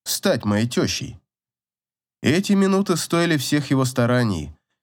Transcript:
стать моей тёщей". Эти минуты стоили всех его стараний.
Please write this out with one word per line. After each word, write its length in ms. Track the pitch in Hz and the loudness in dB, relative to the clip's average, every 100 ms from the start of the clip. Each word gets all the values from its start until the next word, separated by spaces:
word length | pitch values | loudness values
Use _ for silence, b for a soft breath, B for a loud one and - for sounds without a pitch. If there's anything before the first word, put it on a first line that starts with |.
стать 420 | - - 196 143 104 | -10 -4 -2 0 0
моей 220 | 104 120 | 0 0
тёщей". 520 | - 139 - - - _ _ _ _ _ _ _ _ _ _ | -2 -2 -4 -10 -14 _ _ _ _ _ _ _ _ _ _
Эти 320 | 113 165 202 | 0 2 2
минуты 440 | 196 196 190 196 165 | 2 4 2 0 -2
стоили 400 | - 170 170 156 | -2 0 2 0
всех 320 | 127 147 - | 0 -2 0
его 160 | 135 127 | 0 0
стараний. 680 | 127 117 123 113 87 73 - _ _ | 0 0 2 0 -2 -6 -14 _ _